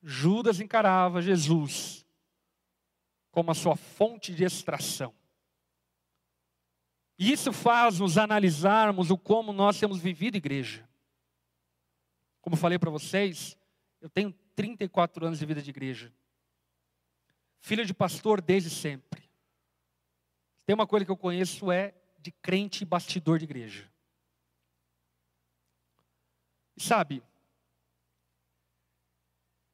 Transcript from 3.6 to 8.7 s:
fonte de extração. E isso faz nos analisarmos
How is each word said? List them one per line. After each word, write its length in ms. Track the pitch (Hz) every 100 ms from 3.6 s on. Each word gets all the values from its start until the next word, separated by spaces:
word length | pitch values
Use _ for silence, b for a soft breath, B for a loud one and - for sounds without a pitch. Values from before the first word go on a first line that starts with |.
| 170 151
fonte 580 | - - 214 226 -
de 100 | 165
extração. 720 | 185 - - 143 - - 131 _ _ _ _ _ _ _ _ _ _ _ _ _ _ _ _ _ _ _ _ _
E 120 | 190
isso 220 | 294 285
faz 480 | 196 240 240 240 180
nos 160 | 196 165
analisarmos 920 | 214 214 196 147 180